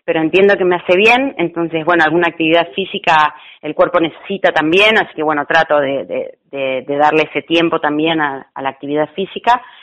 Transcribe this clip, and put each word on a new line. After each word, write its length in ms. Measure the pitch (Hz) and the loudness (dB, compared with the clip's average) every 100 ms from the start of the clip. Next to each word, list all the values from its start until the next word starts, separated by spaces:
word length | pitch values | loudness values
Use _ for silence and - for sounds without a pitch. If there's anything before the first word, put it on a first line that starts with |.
| - | -2
pero 160 | 165 | 0
entiendo 340 | 156 175 202 190 | 2 4 4 4
que 80 | 185 | 2
me 100 | 175 | 0
hace 200 | - 180 | 2 2
bien, 380 | 220 247 269 - | 4 2 0 -4
entonces, 440 | 170 170 170 160 156 | -6 -4 -4 -4 0
bueno, 180 | 170 | 2
alguna 240 | 156 170 170 | 2 2 0
actividad 400 | 165 160 170 170 - | -2 0 2 0 -6
física 580 | 185 - 180 160 151 - - - | -8 -4 0 2 2 -2 -20 -16
el 100 | 151 | -12
cuerpo 260 | 170 170 175 | 0 2 2
necesita 520 | 160 - - 196 175 | -2 -6 -10 -2 0
también, 440 | 170 156 185 214 214 | 0 2 2 4 2
así 180 | 170 - | 0 -4
que, 80 | |
bueno, 220 | 156 147 139 | -2 -2 0
trato 320 | 165 160 147 | 0 2 0
de, 260 | 135 135 - | 0 -4 -6
de, 320 | 127 - - _ | -8 -8 -14 _
de, 320 | 139 135 131 | -6 -4 -4
de 140 | 131 143 | -4 0
darle 260 | 151 156 151 | 2 2 -2
ese 100 | 147 | -4
tiempo 380 | - 165 170 160 | -2 0 0 -2
también 420 | 151 147 160 160 | -2 -2 -2 -2
a, 260 | 147 135 - | -4 -6 -14
a 80 | - | -8
la 80 | 135 | -8
actividad 400 | 135 143 147 151 - | -8 -6 -4 -4 -4
física. 440 | 190 - 233 247 - - | -8 -4 -2 -2 -2 -20